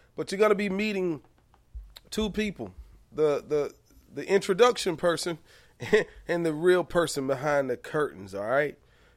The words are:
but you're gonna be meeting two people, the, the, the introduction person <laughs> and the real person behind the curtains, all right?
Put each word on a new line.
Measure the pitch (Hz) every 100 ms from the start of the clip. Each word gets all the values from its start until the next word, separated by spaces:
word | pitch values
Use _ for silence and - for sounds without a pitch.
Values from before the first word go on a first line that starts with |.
| _ -
but | -
you're | 196
gonna | 214
be | 202 202
meeting | 190 214 196 180 151 - _ _ _ _ - - - -
two | - 220
people, | 190 214 160 104 - - - _
the, | - 156 139 -
the, | 147 139 - _ - -
the | 139 147
introduction | 196 - 185 247 - 196 156
person | 175 160 175 165 - - - -
<laughs> | - 214 - - -
and | 170 165
the |
real | 151 180 180
person | 156 175 156 143 135
behind | 131 151 143 135
the | 120
curtains, | - 156 143 76 98 98
all | 104
right? | 135 147 - _ _ _